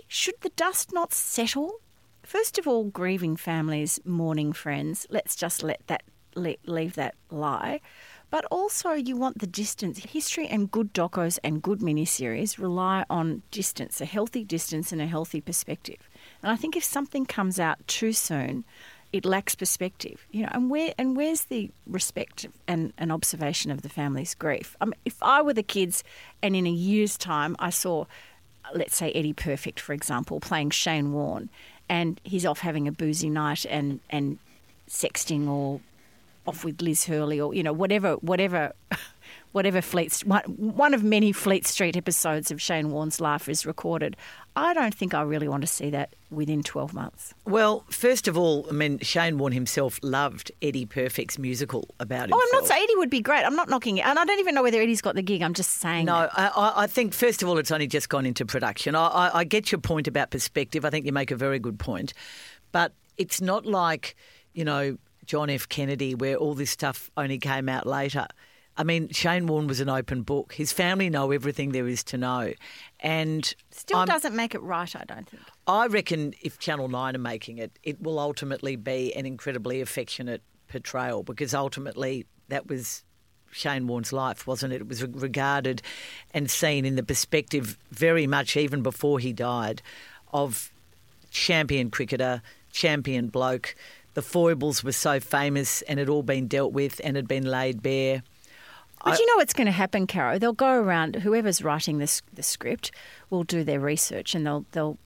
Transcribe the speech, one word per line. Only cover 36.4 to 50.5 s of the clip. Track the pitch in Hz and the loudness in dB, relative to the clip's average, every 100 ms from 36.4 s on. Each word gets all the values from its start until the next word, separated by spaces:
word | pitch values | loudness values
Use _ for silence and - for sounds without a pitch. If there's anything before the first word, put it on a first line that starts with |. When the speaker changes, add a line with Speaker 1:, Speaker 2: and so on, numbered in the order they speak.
| - | -10
Speaker 1:
off | 170 | -6
with | 170 160 | -6 -2
Liz | 170 151 | 0 0
Hurley | 170 151 151 147 | 0 0 0 0
or, | 147 | 0
you | 180 | 0
know, | 156 | 0
whatever, | 156 190 208 190 | 0 2 2 2
whatever | 147 165 180 190 175 147 - - | 0 2 2 2 0 -2 -6 -10
<laughs> | - - - - - - | -10 -10 -20 -20 -20 -4
whatever | 196 196 185 | 0 2 2
Fleet | - 175 165 | 2 0 0
St-, | - 208 | 0 4
one, | 196 - 185 | 2 2 -2
one | 214 247 294 | -2 4 4
of | 262 | 6
many | 208 214 208 | 6 6 6
Fleet | 196 196 196 - | 4 2 2 2
Street | - 175 175 | 0 2 0
episodes | 180 - 165 156 - | 0 0 2 0 -2
of | 147 | -2
Shane | - 160 151 | 0 0 0
Warne's | 147 156 - | 0 -2 0
life | 156 147 - | 0 0 -2
is | - 156 | -2 -4
recorded. | - 170 165 147 - - - - - | -4 -2 -2 -2 -6 -14 -20 -8 0
I | 330 | 2
don't | 330 226 | 4 2
think | - 185 | 0 0
I | 151 | 0
really | 147 151 147 | 0 0 0
want | 139 | 0
to | 135 | -2
see | - 147 | -2 -2
that | 143 143 - - | -2 -4 -8 -8
within | 151 151 151 | -4 0 0
twelve | 143 143 143 | 0 -4 -4
months. | 170 - - - - - | -6 -10 -12 -18 -10 0
Speaker 2:
Well, | 220 214 214 - | 4 4 2 -4
first | - 240 254 196 | 2 4 4 2
of | 165 | 4
all, | 170 147 151 | 4 4 0
I | |
mean, | 147 151 139 | 0 2 0
Shane | - 170 165 147 | 0 2 2 2
Warne | 139 | 0
himself | 127 123 147 131 - | 0 0 0 0 -2
loved | 139 131 143 - - | 0 2 0 -2 -12